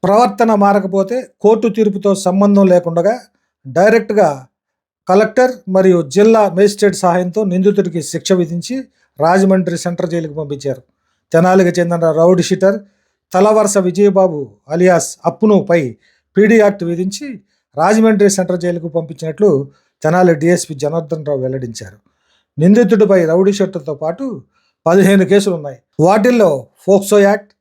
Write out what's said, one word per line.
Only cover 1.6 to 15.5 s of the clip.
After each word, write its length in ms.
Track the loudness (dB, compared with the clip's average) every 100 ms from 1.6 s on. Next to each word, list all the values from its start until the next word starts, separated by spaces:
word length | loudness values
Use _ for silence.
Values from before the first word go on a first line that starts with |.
| 0
తీర్పుతో 460 | 0 -2 -2 -2
సంబంధం 520 | -2 -2 0 2 4 4
లేకుండా 540 | 2 0 -4 -2 -4 -10 _ _ _ -8
డైరెక్ట్గా 800 | 0 2 2 0 0 0 -2 -12 _ _ _ _ _ 0
కలెక్టర్ 420 | 0 2 0 0 -2 -4
మరియు 340 | 0 2 2
జిల్లా 460 | 0 0 2 4 2
మేజిస్ట్రేట్ 480 | 2 0 2 -2 0
సహాయంతో 480 | -2 -2 -4 -4
నిందితుడికి 580 | -4 0 0 0 -2 -4
శిక్ష 300 | -8 -10 -2
విధించి 480 | -2 -2 -6 -8 -10 -12 _ _ _
రాజమండ్రి 580 | 0 2 2 0 -2 -6
సెంట్రల్ 320 | -8 -6 -6
జైలుకు 240 | -6 -8
పంపించారు. 480 | -10 -10 -8 -8 -10 _ _ _ _ _
తెనాలికి 480 | 0 4 4 2 0
చెందిన 300 | -2 0 -2
రౌడీ 320 | 2 2 2
షీటర్ 360 | 0 0 0 -2 -8 _ _ _ _
తలవరస 440 | 0 2 2 0 -2
విజయబాబు 720 | -2 0 0 2 0 -2 -12 _ _
అలియాస్ 480 | 0 2 2 -2 -6 -8
అప్పునుపై 720 | -2 0